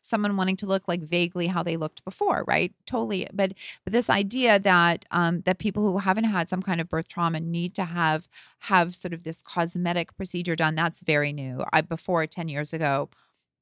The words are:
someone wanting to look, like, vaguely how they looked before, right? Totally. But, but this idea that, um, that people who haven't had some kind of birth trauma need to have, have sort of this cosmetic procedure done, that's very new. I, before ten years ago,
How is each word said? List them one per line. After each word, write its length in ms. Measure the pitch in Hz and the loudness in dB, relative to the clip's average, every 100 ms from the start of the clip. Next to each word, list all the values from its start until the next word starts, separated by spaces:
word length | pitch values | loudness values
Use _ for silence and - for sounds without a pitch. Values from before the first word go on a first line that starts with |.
someone 340 | - 214 208 196 | -4 -2 0 0
wanting 200 | 185 190 | 0 -2
to 100 | 196 | 0
look, 200 | 190 - | -2 0
like, 140 | 175 | -4
vaguely 460 | 156 175 175 180 170 | 0 0 0 0 -2
how 160 | 180 | -2
they 160 | 175 165 | -2 -2
looked 260 | 156 - | -4 -8
before, 400 | - - 403 - - | -12 -2 0 0 2
right? 280 | 76 180 - | 0 0 -4
Totally. 420 | - 226 220 190 - | -6 -4 -2 -4 -4
But, 220 | 202 190 - - - | -2 -2 -4 -16 -12
but 100 | - | -2
this 160 | 226 240 | 0 2
idea 520 | 202 202 254 240 202 | 2 0 2 4 6
that, 440 | 190 175 170 165 - | 6 6 6 2 -2
um, 300 | 170 170 170 | 0 2 2
that 160 | 185 185 | 0 0
people 240 | 208 214 | -2 0
who 160 | 208 185 | 0 2
haven't 260 | 190 202 | 0 2
had 240 | 226 190 165 | 2 0 0
some 140 | 185 | -2
kind 180 | 190 170 | -2 -2
of 80 | 165 | -2
birth 200 | 165 - | -4 -4
trauma 320 | - 170 160 | -2 0 0
need 340 | 165 170 180 | -2 -2 -2
to 100 | - | -4
have, 440 | 170 175 160 156 - - - _ | -4 0 2 0 -4 -20 -20 _
have 340 | - 190 175 | 2 4 4
sort 180 | 180 175 | -2 -8
of 120 | 170 | -8
this 180 | 160 165 | -8 -10
cosmetic 760 | - 180 170 175 175 175 165 - | -6 -2 -2 0 0 -2 -4 -6
procedure 380 | 190 175 175 | -6 -4 -2
done, 220 | 165 156 156 | 0 0 0
that's 240 | 165 - | -2 -2
very 320 | - 147 147 | 0 2 2
new. 320 | 147 131 127 - | -2 -6 -6 2
I, 80 | 160 | 2
before 440 | 165 165 - 170 160 | 2 -4 -2 -2 -2
ten 200 | - 165 | -4 -6
years 240 | 143 147 | -4 -4
ago, 360 | 160 147 139 147 _ _ _ _ _ | -2 0 0 -2 _ _ _ _ _